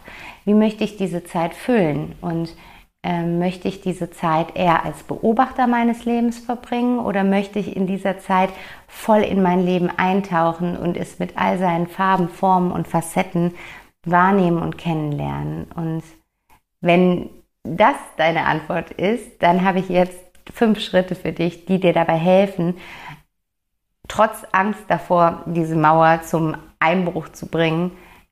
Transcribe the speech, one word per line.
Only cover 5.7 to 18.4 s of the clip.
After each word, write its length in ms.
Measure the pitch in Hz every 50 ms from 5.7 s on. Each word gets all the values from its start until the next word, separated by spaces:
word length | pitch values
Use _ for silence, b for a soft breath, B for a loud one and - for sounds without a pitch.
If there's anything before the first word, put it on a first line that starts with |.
| 240 233 233 233 226 233 -
Lebens 360 | 233 233 233 240 240 233 -
verbringen 600 | - - 247 233 - - 240 240 240 247 247 247
oder 240 | 233 - 175 196 190
möchte 340 | 196 196 196 202 196 - 208
ich 180 | 196 - -
in 120 | - 190 185
dieser 320 | 196 185 190 202 185 190
Zeit 300 | - - 190 185 190 190 - B B B B B B B
voll 340 | - - - - 214 214
in 200 | 208 - 185 196
mein 220 | 190 175 180 185 185
Leben 260 | 175 185 180 175 175 -
eintauchen 800 | - 180 185 185 196 190 - 180 165 165 165 165 - 175 175 175
und 220 | - - 170 170 -
es 200 | 170 - - -
mit 200 | 180 180 - -
all 200 | 185 190 196 180
seinen 300 | 185 185 170 170 175 170
Farben, 400 | - - 190 190 190 185 180 170
Formen 440 | - - - 190 185 180 180 180
und 140 | - 165 165
Facetten 680 | - - 170 160 - - 196 190 - - 175 170 175 175 B B B B B B B B _ _
wahrnehmen 580 | 170 165 175 180 190 202 202 185 175 170 165
und 160 | 165 160 160 -
kennenlernen? 880 | - 175 165 156 151 151 147 143 147 143 139 143 147 151 156 160 165 - -
Und 300 | - 165 165 160 160 160 - - _ _ _ _ _ b b b b b _ _ _
wenn 480 | - 170 170 180 180 180 180 175 - - - - _ _ _ _ _
das 320 | - 165 165 208 240 294 - - - - -
deine 280 | 156 165 170 165